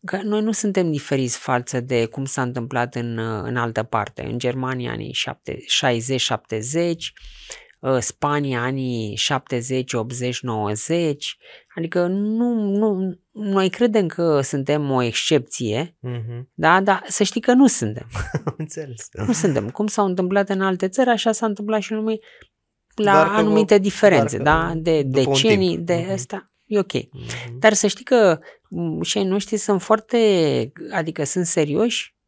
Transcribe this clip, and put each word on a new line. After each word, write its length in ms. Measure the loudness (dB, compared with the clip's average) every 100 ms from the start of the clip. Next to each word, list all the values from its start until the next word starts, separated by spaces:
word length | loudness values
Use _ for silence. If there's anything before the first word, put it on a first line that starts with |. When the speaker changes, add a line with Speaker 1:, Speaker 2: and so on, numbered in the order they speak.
Speaker 1:
Că 160 | -6 -6
noi 200 | -2 0
nu 100 | 0
suntem 380 | 0 0 0 0
diferiți 480 | 0 -2 -2 0 -2
față 420 | 0 -2 -2 -6
de 240 | -2 0 0
cum 180 | -4
s-a 180 | -4 -2
întâmplat 520 | -2 -4 -4 -4 -4
în, 240 | -4 -6 -4
în 380 | -4 -6 -4 -4
altă 260 | -2 -2
parte. 400 | -2 -2 -4 -8
În 140 | -8 -4
Germania 520 | -4 -4 -4 -6 -6
anii 220 | -8 -8
șapte, 500 | -6 -6 -8 -10 -12 -4
șaizeci, 540 | 0 0 0 -2 -2
șaptezeci, 920 | -2 -4 _ -8 -4 -2 -2 -2 -8 -14 -20 -20 -18 -18 -20 _
uh, 180 | -2 0
Spania 640 | 0 -2 -2 0 -2 -2
anii 540 | -2 -4 -4 -4 -4 -4
șaptezeci, 760 | -2 -2 -2 -6 -2 -4 -2
optzeci, 480 | -4 -4 -4 -4 -4
nouăzeci. 960 | -4 -2 -2 -2 -2 0 0 -2 -8 -12 -20 -20 _ -8
Adică 300 | -4 0 0
nu, 460 | 0 0 0 0
nu, 640 | 0 0 2 2 0 -2 -6 _
noi 400 | -10 -2 2 2
credem 360 | 2 2 4 0
că 340 | 0 2 2
suntem 500 | 2 -2 0 0 2
o 120 | 2
excepție, 960 | 0 -2 2 2 0 -6 -4 -2 -4 _
Speaker 2:
Mhm. 480 | -10 -8 -8 -10 -14
Speaker 1:
da? 260 | -2 4 4
Dar 240 | 4 0 0
să 140 | 0
știi 180 | 0 0
că 120 | 2
nu 140 | 6 6
suntem. 400 | 4 -2 -6 -10 -8 -6
Speaker 2:
<laughs> 160 | -6
Am 100 | -6 -8
înțeles. 500 | -10 -10 -12 -14 -16 -6 -2
Speaker 1:
Nu 60 |
suntem. 380 | 2 2 2 -2
Cum 160 | -4 -2
s-au 200 | 0 0
întâmplat 420 | 0 0 0 0
în 120 | 0
alte 280 | 0 0 -2
țări, 220 | 0 2
așa 220 | 2 0
s-a 140 | 0 -2
întâmplat 340 | -4 -2 -2
și 120 | -2
în 60 | -4
lume 200 | -2 -4 -8 -20 -20 _ _ _ _
la 180 | -2 4
Speaker 2:
Doar 140 | 6 6
că 40 |
Speaker 1:
anumite 420 | 4 4 4 6
Speaker 2:
vă, 60 | 6
Speaker 1:
diferențe, 580 | 4 4 6 6 2 0
Speaker 2:
doar 300 | 2 2 2
că 60 |
Speaker 1:
da? 60 | -2
De 220 | 2 2
Speaker 2:
după 160 | 2 2 4
un 40 |
Speaker 1:
decenii, 420 | 4 4 4 2
Speaker 2:
timp. 120 | 0 -2
Speaker 1:
de 80 | -2
Speaker 2:
Mhm. 160 | -2
Speaker 1:
ăsta. 320 | -6 -6 -10 -12 _
E 140 | _ -2
ok. 140 | 0
Speaker 2:
Mhm. 680 | -4 -6 -14 -12 -10 -10 2
Speaker 1:
Dar 140 | 4
să 140 | 4 0
știi 180 | -2
că, 340 | 0 4 6 4 -4 -20 _
m, 340 | -6 -4 -4
și 160 | -4 -2
ai 60 |
noștri 320 | 0 0 -2 -4
sunt 260 | 0 0
foarte, 880 | 2 0 2 2 4 4 4 2 -2 -8 -8
adică 320 | -4 -4 -4
sunt 220 | -4 -2 0
serioși. 680 | 2 2 2 0 -2 -8 _